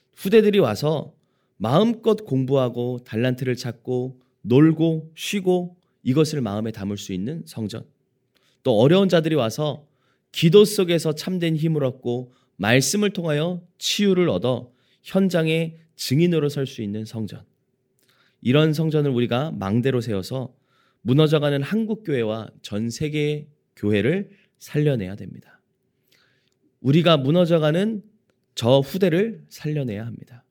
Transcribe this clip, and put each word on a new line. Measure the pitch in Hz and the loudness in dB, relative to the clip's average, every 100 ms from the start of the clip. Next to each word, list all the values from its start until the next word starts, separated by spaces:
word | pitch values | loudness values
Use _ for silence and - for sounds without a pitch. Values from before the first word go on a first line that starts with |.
| _ | _
후대들이 | - 196 220 208 196 | -8 4 4 6 4
와서 | 131 104 147 156 - _ _ _ _ - | 2 0 -2 -4 -6 _ _ _ _ -6
마음껏 | 107 147 226 226 226 214 | 0 2 2 0 0 -2
공부하고 | - 135 131 139 123 120 123 123 | -2 -2 0 0 0 -4 -6 -8
달란트를 | - 110 127 127 131 123 | -6 -2 -2 -2 -4 -6
찾고 | 120 - - 127 131 127 _ _ | -8 -10 -6 -4 -6 -10 _ _
놀고 | 98 127 160 160 165 160 156 | 4 6 8 6 0 -2 -8
쉬고 | - - 202 185 180 180 - _ _ | -12 -6 -2 0 0 -2 -14 _ _
이것을 | 123 131 151 151 | 0 2 2 0
마음에 | 110 104 113 | -4 -4 -6
담을 | 110 101 101 | -6 -8 -8
수 | - | -8
있는 | 92 107 165 160 | -8 -6 -10 -12
성전. | - 104 - - _ _ _ _ _ _ _ | -10 -8 -10 -16 _ _ _ _ _ _ _
또 | 131 107 | 0 4
어려운 | 131 185 190 | 6 6 4
자들이 | 175 160 156 | 2 2 0
와서 | 113 131 151 131 _ _ _ _ _ | -2 -2 -6 -6 _ _ _ _ _
기도 | - 165 202 | 0 6 8
속에서 | 208 - 175 170 160 | 6 2 0 0 -2
참된 | 151 - 185 170 156 | -6 -6 -2 -2 0
힘을 | 165 156 | 0 0
얻고 | 131 123 123 123 123 _ _ - | -2 -4 -6 -6 -8 _ _ -4
말씀을 | 101 123 127 208 208 | 2 2 2 -2 -2
통하여 | 202 165 147 170 175 - - | -2 -4 -2 -2 -6 -12 -10
치유를 | - - 202 180 170 | -6 0 2 2 2
얻어 | 92 120 123 - _ _ _ | 0 -2 -4 -8 _ _ _
현장에 | - 190 190 175 160 160 165 - _ - | -4 0 2 2 0 -2 -4 -10 _ -12
증인으로 | - 131 175 165 147 | -2 2 2 2 0
설 | 143 131 | -4 -6
수 | - | -6
있는 | 104 107 | -8 -8
성전. | 110 117 107 - - _ _ _ _ _ _ _ _ _ | -8 -10 -10 -12 -20 _ _ _ _ _ _ _ _ _
이런 | 113 143 160 | 2 4 4
성전을 | 151 160 151 143 | 2 0 0 0
우리가 | 120 117 120 156 | 0 0 -2 -4
망대로 | - 98 113 127 127 | -6 -2 0 0 -2
세워서 | 113 98 90 131 123 _ _ _ _ _ | -4 -6 -6 -10 -10 _ _ _ _ _
무너져가는 | - 139 156 151 147 143 | 0 4 4 2 0 -2
한국 | 139 214 226 220 | -2 -4 -4 -6
교회와 | - 135 107 110 104 - | -4 -4 -2 -6 -10 -18
전 | - 104 117 | -10 -6 -6
세계 | 113 156 151 147 151 147 _ _ - | -6 -6 -4 -4 -4 -10 _ _ -6
교회를 | 104 107 110 185 202 _ _ _ | 0 0 0 -2 -6 _ _ _
살려내야 | - 151 151 123 110 101 | -6 -2 0 -2 -6 -10
됩니다. | 95 - - _ _ _ _ _ _ _ _ _ _ _ _ _ | -16 -18 -20 _ _ _ _ _ _ _ _ _ _ _ _ _
우리가 | 127 156 170 156 | 2 4 4 2
무너져가는 | 131 175 170 170 151 165 214 214 - _ _ _ _ | 2 2 2 2 2 0 -2 -4 -10 _ _ _ _
저 | - 117 135 | -4 2 2
후대를 | 131 185 190 165 226 180 - | 2 0 0 0 -2 -6 -18
살려내야 | - 156 151 127 101 117 | -12 -8 -6 -6 -6 -10
합니다. | 107 - 120 _ | -14 -18 -20 _